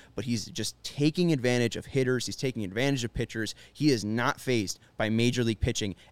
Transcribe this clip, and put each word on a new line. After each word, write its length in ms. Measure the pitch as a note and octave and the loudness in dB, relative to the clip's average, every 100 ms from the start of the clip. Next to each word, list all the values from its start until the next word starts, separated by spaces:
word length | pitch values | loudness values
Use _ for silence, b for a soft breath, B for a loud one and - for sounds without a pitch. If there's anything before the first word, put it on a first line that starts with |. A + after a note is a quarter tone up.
| B | B
but 100 | - | -8
he's 200 | A#2 A2+ | -4 -4
just 360 | - - G#2 - | -4 -6 -6 -8
taking 480 | - - D3+ F3+ F3 | -12 0 2 4 2
advantage 440 | C#3 B2 B2 A#2 | 2 2 2 0
of 100 | F#2 | -2
hitters. 400 | - C3+ B2+ B2 | -4 -2 0 0
He's 100 | G#2 | -4
taking 280 | - C3 A#2 | -4 -4 -4
advantage 400 | F#2+ G#2+ C#3 C3+ | -4 0 0 0
of 100 | A#2 | -2
pitchers. 400 | - A2+ A2+ G#2+ - B | -4 -4 -4 -6 -8 B
He 180 | - D3 | 0 2
is 120 | A#2 | 4
not 360 | G#2 A#2 C3 - | 0 0 0 -2
fazed 400 | C3 A#2 F#2 - b - | 0 0 0 -6 b -2
by 120 | A2 | 0
major 340 | A2+ A#2+ A#2+ | 4 4 2
league 160 | A2+ A2 | 0 0
pitching 340 | B2 - G#2 - b | 0 0 -4 -6 b